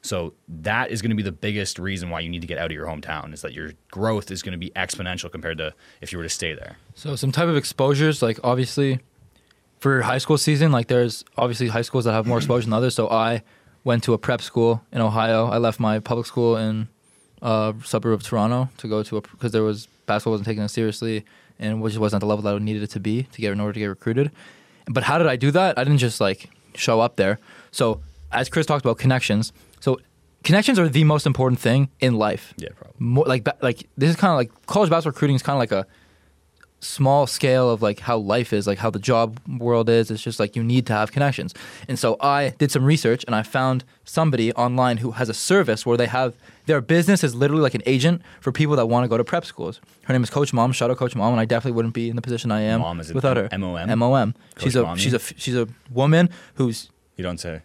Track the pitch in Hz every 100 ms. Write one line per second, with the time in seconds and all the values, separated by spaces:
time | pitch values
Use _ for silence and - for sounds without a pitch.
0 | - 95 82 - _ 80 87 113 127 113
1 | 113 107 98 82 101 104 95 - 92 95
2 | 87 82 82 87 82 80 85 76 78 78
3 | 73 78 71 76 78 67 78 78 _ 95
4 | 110 107 - 95 - 90 87 - 90 -
5 | 92 90 85 - 82 80 78 - - _
6 | - 90 80 - 85 78 - - _ -
7 | 151 135 135 135 170 151 - - 135 139
8 | 156 143 117 110 123 127 127 - 139 131
9 | _ _ _ _ _ _ _ _ 139 131
10 | 120 127 - 151 - 147 156 131 113 123
11 | 120 110 - - 120 113 123 113 117 135
12 | 117 110 110 120 123 123 113 110 127 -
13 | 110 113 113 117 - _ _ _ 127 117
14 | 120 113 - 120 - - 117 113 _ 127
15 | 113 110 113 113 117 110 117 110 117 107
16 | 104 120 117 - 117 113 110 110 113 _
17 | _ _ _ _ 117 110 107 110 - 110
18 | 113 107 - 117 107 123 127 - 113 107
19 | 104 107 - - 120 110 107 107 - _
20 | - 107 117 107 104 107 104 - 110 104
21 | 113 110 - _ _ _ 107 110 110 107
22 | 107 104 104 104 104 101 107 104 104 107
23 | 104 113 131 - 107 101 104 104 104 95
24 | - 117 147 - - - _ _ - 120
25 | 117 151 160 127 135 156 185 139 131 147
26 | 123 - 101 98 - _ _ - - 113
27 | 117 - 98 107 - - - - 117 107
28 | - - - 117 127 - 156 147 127 110
29 | 131 127 - 104 113 _ _ _ - -
30 | _ _ _ _ - 185 220 233 165 135
31 | 156 151 147 131 131 123 123 127 135 _
32 | 127 113 107 98 - - - - - -
33 | 117 127 139 131 110 - 131 117 - -
34 | 147 165 196 151 117 _ - 202 196 165
35 | 160 139 147 131 - 139 117 95 98 _
36 | _ _ _ _ _ _ _ _ - -
37 | 135 143 131 - 139 127 127 113 107 104
38 | - 117 98 113 117 107 98 98 113 101
39 | 101 117 113 113 - 131 117 117 113 117
40 | 113 110 - - 107 - 117 127 117 107
41 | 107 - 143 131 - - - - - 127
42 | 120 117 143 143 139 - 143 139 131 156
43 | 117 117 - 110 110 135 131 127 - _
44 | - - 160 131 113 120 120 127 127 117
45 | 120 110 123 113 - 190 147 110 - 120
46 | 120 123 131 110 - - - 151 120 170
47 | 170 202 147 120 139 151 143 110 123 131
48 | 151 170 - - - 123 151 147 113 120
49 | 123 113 - 170 165 - 85 107 _ _
50 | - 127 120 143 143 123 120 127 120 123
51 | 123 123 104 120 113 117 127 117 113 113
52 | 117 117 123 117 117 107 107 113 98 85
53 | 80 85 135 123 101 92 95 87 90 110
54 | 120 135 107 - _ - 131 123 117 87
55 | 190 120 - - - 123 113 - - 120
56 | 139 160 175 - - - 127 113 - _
57 | _ - 90 87 87 80